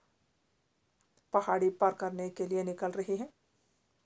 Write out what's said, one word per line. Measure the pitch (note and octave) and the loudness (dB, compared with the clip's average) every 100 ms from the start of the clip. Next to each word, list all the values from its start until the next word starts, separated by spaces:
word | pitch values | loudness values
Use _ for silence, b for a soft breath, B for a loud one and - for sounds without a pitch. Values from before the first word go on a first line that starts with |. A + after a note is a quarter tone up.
| _ _ _ _ _ _ _ _ _ _ _ _ _ | _ _ _ _ _ _ _ _ _ _ _ _ _
पहाड़ी | G3+ G3+ F#3+ F#3 | 2 4 2 2
पार | F#3 G3 | 4 2
करने | F#3 F#3 F#3 F#3 | 2 -4 -4 -8
के | F3+ F3+ | -6 -2
लिए | F#3 | -2
निकल | F3+ F3+ F#3 | -2 -2 -4
रही | F#3+ F#3 G3 | -4 -4 -4
है। | C#4+ _ _ _ _ _ _ _ | -6 _ _ _ _ _ _ _